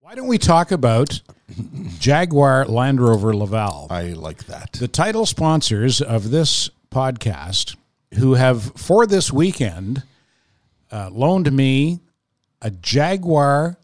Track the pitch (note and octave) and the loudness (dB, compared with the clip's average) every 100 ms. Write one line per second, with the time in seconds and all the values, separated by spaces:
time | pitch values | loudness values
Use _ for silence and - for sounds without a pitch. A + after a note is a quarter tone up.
0 | F3 A#3+ B3+ A3+ - E3 - F3+ B2 A2+ | -14 -8 0 2 4 4 2 0 2 2
1 | D3+ - _ - - - - - - E2 | 0 -4 _ -20 -18 -14 -12 -12 -12 -4
2 | C3 D3 F3+ C#3+ C#3 C3 C#3 A2+ C3 C3+ | 0 2 2 4 4 4 2 0 0 2
3 | A#2+ A2 G#2+ G#2 G#2 A2 G#2 D2+ D#2 F2+ | 4 4 2 0 -2 -2 -4 -6 -8 -6
4 | F2 E2 D#2+ - - - - - B2 - | -6 -8 -12 -14 -16 -16 -14 -8 -6 0
5 | F#3+ A3 A3 - D#3 D#3 - G#2 B2 A#2 | 0 0 -2 0 0 2 0 0 0 0
6 | C3+ A#2 G#2 D3 D#3 - - _ _ C3 | 0 -2 0 0 2 0 -4 _ _ -4
7 | C3 A#2+ A2 D#2 F2 F#2+ - - _ _ | -4 -4 -6 -6 -6 -6 -6 -10 _ _
8 | _ G2 C3 B2+ C3 A#2+ G#2 - - G3+ | _ 0 4 4 4 2 -4 -10 2 4
9 | A3+ G3 - C3 F#3 - A2 E2+ F#2+ C3 | 4 2 0 0 0 0 -6 -4 -8 -8
10 | - _ _ _ _ _ _ _ _ G#2+ | -10 _ _ _ _ _ _ _ _ -12
11 | F#2+ G2 D3 F#3+ D3+ C3+ C3+ C3+ D3+ F3 | -10 -2 0 2 2 2 2 2 0 -4
12 | _ _ _ _ _ _ A2 F#2 - C3+ | _ _ _ _ _ _ -10 -8 -2 0
13 | D#3+ F#3+ F3 D#3 C#3+ C#3+ E3 F3+ | 0 -2 0 2 4 2 0 -6